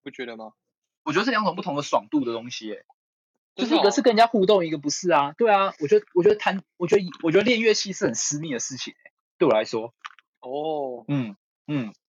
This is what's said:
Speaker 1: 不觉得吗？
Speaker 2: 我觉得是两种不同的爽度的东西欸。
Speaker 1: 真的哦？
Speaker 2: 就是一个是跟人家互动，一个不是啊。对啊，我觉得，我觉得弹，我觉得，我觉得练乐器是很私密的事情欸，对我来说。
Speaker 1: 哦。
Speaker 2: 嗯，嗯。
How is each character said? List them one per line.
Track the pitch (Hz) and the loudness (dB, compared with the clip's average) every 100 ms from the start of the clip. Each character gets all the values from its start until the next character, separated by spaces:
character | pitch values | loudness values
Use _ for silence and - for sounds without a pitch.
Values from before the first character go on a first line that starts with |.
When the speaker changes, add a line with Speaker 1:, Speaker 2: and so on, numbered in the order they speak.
Speaker 1:
不 | 143 | -16
觉 | 131 123 | -14 -14
得 | 113 | -12
吗？ | 110 _ _ _ _ _ | -16 _ _ _ _ _
Speaker 2:
我 | 156 | -4
觉 | 156 | -2
得 | 226 | 0
是 | |
两 | 220 | 0
种 | 202 175 | 0 -4
不 | |
同 | 180 143 | -6 -6
的 | |
爽 | 143 151 208 | -2 -2 0
度 | 302 | -2
的 | 117 | -2
东 | 117 120 | -6 -8
西 | - 110 | -12 -12
欸。 | 101 _ _ _ _ _ _ _ - | -12 _ _ _ _ _ _ _ -6
Speaker 1:
真 | 240 | 0
的 | 320 | 4
哦？ | |
Speaker 2:
就 | |
是 | |
一 | |
个 | 202 | 4
是 | 202 | 4
跟 | 247 | 2
人 | 220 | 6
家 | 233 | 4
互 | 233 185 | 4 4
动， | 208 165 | 4 2
一 | |
个 | 156 | -4
不 | 143 | -6
是 | - 180 | -4 2
啊。 | 156 143 151 | 2 2 0
对 | 233 | 2
啊， | 202 196 - | 4 2 -2
我 | 143 | 2
觉 | 208 | 2
得， | - | 2
我 | 175 | 2
觉 | 180 | 4
得 | 208 | 4
弹， | 202 190 - _ | 0 -4 -10 _
我 | 175 | 0
觉 | 202 | 0
得， | 180 - | 0 -4
我 | 165 | 2
觉 | 175 | 2
得 | |
练 | 208 226 | 2 2
乐 | 226 | 2
器 | 214 202 | 0 -2
是 | 180 196 | -4 -4
很 | 113 | -2
私 | - 147 | -4 -6
密 | 160 | -6
的 | 120 | -8
事 | - 127 | -8 -10
情 | - | -12
欸， | _ _ _ _ _ | _ _ _ _ _
对 | 156 | 2
我 | |
来 | 110 113 | 2 0
说。 | 117 117 _ - _ _ _ | -6 -8 _ -20 _ _ _
Speaker 1:
哦。 | 127 139 156 151 135 123 113 | -12 -8 -6 -6 -8 -10 -4
Speaker 2:
嗯， | 143 113 101 _ _ - | -4 -4 -10 _ _ -6
嗯。 | 147 110 - | -6 -6 -12